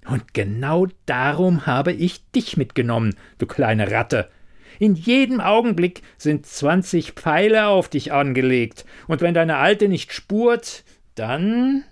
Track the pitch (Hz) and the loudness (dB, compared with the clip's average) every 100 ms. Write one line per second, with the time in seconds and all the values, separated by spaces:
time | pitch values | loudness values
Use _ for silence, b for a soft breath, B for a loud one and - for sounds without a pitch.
0 | - 131 - - 101 107 135 160 185 - | -4 -6 -6 -4 -4 -2 -2 0 0 -4
1 | - 127 131 143 185 170 - 127 147 175 | -6 -2 0 0 2 0 0 0 0 0
2 | 175 - - 269 - - 127 - 120 117 | -4 -4 -6 -4 -2 -4 -4 -2 -2 0
3 | 113 95 B B 120 - 123 110 101 107 | -2 -4 B B -8 -2 0 2 0 -2
4 | 120 123 92 b b b b b 214 180 | -2 -2 -4 b b b b b 2 2
5 | 175 247 269 247 185 214 233 180 175 180 | 2 2 2 0 2 2 2 0 -2 -4
6 | b b 151 151 - - 143 175 185 175 | b b -2 -2 -4 -4 0 0 0 -2
7 | 160 - - 156 208 220 208 196 170 147 | -4 -8 -2 2 4 2 4 2 2 -4
8 | 147 147 143 127 131 127 117 - - B | -2 0 0 2 2 2 0 -6 -20 B
9 | B 160 170 170 165 147 147 208 208 185 | B -2 0 2 2 2 2 4 2 0
10 | - - - 202 233 233 - - _ b | -4 -14 -6 0 2 0 -4 -18 _ b
11 | _ - 110 135 185 233 254 277 285 | _ -10 -6 -2 -2 0 0 -2 -4